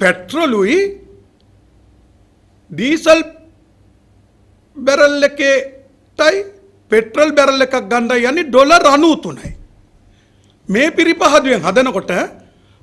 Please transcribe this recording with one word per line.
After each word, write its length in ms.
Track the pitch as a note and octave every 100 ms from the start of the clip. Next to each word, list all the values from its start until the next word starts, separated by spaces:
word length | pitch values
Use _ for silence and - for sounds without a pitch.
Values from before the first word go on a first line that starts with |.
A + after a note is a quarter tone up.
පෙට්‍රලුයි 800 | F#3 F3+ - D4+ D#4+ G#3+ F#3+ F4 G4+ - - - _ _ _ _ _ _ _ _ _ _ _ _ _ _ -
ඩීසල් 500 | D#3+ B3 D#4+ D#4+ E4 - - - _ _ _ _ _ _ _ _ _ _ _ _ D4+
බැරල් 460 | C4 C#4+ C#4+ C#4+
එකටයි 1120 | C#4 C#4+ C#4 C4+ - - _ _ _ - D#4 G4 - - _ _ -
පෙට්‍රල් 420 | A3 A3+ D4 D#4
බැරල් 300 | D4 C4+ C4+
එකක් 140 | C4 C4 G3
ගන්න 220 | A#3+ A#3 B3 A#3+
යන්නේ 200 | D#4 D#4+
ඩොලර් 360 | A#3+ C#4 E4+ D4+
අනූ 280 | C#4 E4 C#4+
තුනයි. 320 | F3 C3+ - - - _ _ _ _ _ _ _ _ _ -
මේ 220 | G3 D#4
පිරිපහදුවෙන් 720 | D#4+ D#4+ E4 E4 D4 C4 A3+ D#3
හදනකොට 460 | G3 C4 G3 - F#3 - - _ _ _ _